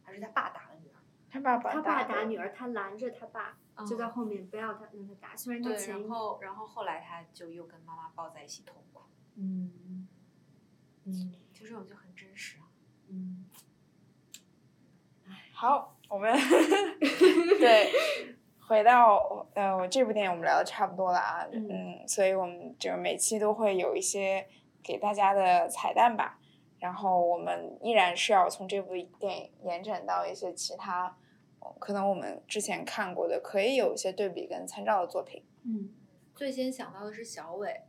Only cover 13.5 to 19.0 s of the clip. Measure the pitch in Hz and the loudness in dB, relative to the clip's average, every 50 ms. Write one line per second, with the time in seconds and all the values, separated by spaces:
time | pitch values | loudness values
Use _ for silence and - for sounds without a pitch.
13.5 | - - _ _ _ _ _ _ _ _ _ _ _ _ _ _ - - _ _ | -20 -20 _ _ _ _ _ _ _ _ _ _ _ _ _ _ -20 -20 _ _
14.5 | _ _ _ _ _ _ _ _ _ _ _ _ _ _ _ 185 190 - - - | _ _ _ _ _ _ _ _ _ _ _ _ _ _ _ -20 -20 -20 -20 -20
15.5 | - - 226 247 285 277 - - - _ _ _ 208 196 202 220 240 285 262 254 | -10 -2 2 4 4 2 2 -8 -18 _ _ _ -6 0 2 2 4 4 4 6
16.5 | 349 349 320 302 392 403 403 330 - - 302 277 - - 339 359 - 330 339 339 | 6 6 6 6 4 2 2 -2 -2 0 0 0 4 8 8 8 8 6 4 4
17.5 | 403 - 311 240 226 214 202 - - 554 640 622 571 466 - - - _ _ _ | 6 6 8 10 10 10 8 6 4 2 2 2 -2 -2 -6 -12 -16 _ _ _
18.5 | _ _ - - 226 214 208 233 247 247 | _ _ -2 2 2 6 8 8 10 10